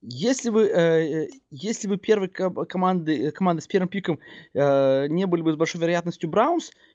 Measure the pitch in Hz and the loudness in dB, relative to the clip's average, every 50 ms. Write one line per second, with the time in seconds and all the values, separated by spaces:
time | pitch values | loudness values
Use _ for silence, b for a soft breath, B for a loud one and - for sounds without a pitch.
0 | - 117 123 123 175 240 269 262 - 233 208 220 220 - - 180 165 165 165 160 | -18 -14 -8 -2 0 0 0 0 0 0 2 4 4 4 4 4 4 4 4 2
1 | 165 151 147 160 156 - - - _ _ 151 127 165 214 226 - - 190 202 196 | 2 0 -2 -4 -4 -6 -8 -16 _ _ -16 -10 -6 -6 -6 -6 -4 -4 -4 -2
2 | - - 214 202 190 185 - - 185 185 - - 160 - - 185 185 185 185 180 | 0 0 0 2 0 -4 -4 -4 -4 -4 -4 -4 -8 -6 -2 -2 0 0 0 0
3 | 160 156 156 123 117 151 - - 190 180 170 156 - - - 190 185 175 - 196 | 0 -2 -2 0 -2 -2 -2 0 0 0 0 0 -2 -2 -2 0 0 -2 -4 -6
4 | 185 - 156 - B B B B B B B 123 143 143 139 139 135 135 135 135 | -4 -4 -6 -6 B B B B B B B 0 2 4 4 4 4 4 4 2
5 | 143 147 156 175 196 185 175 170 160 160 156 147 160 156 - 175 165 170 175 170 | 2 0 0 0 0 2 0 0 2 0 0 0 0 -2 -2 -2 -2 0 0 0
6 | 170 175 170 - - 160 160 202 240 302 349 330 - - - b b b | -2 -4 -6 -6 -6 -2 0 2 2 2 0 -2 -4 -8 -14 b b b